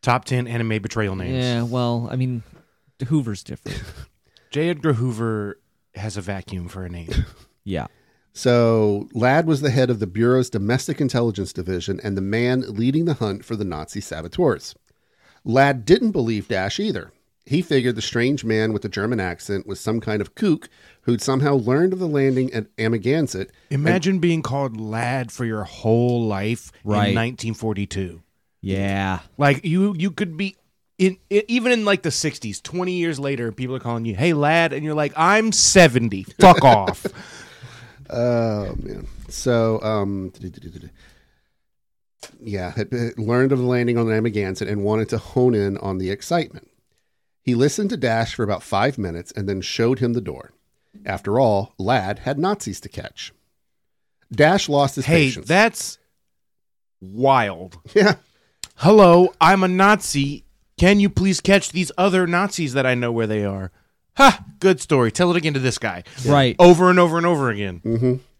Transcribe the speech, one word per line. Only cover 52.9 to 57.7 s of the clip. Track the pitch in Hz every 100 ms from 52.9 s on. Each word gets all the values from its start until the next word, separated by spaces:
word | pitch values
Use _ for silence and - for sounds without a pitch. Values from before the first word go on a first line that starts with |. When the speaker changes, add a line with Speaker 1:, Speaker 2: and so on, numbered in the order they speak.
| - - - - _ _ _ _ _ _ _ _ _ _
Speaker 3:
Dash | 110 151 190 -
lost | 143 139 -
his | 131
Speaker 1:
Hey, | 165 139
Speaker 3:
patience. | 113 107
Speaker 1:
that's | 175 226 - - - _ _ _ _ _ _ _ _ _ _
wild. | 92 104 135 131 107 85 92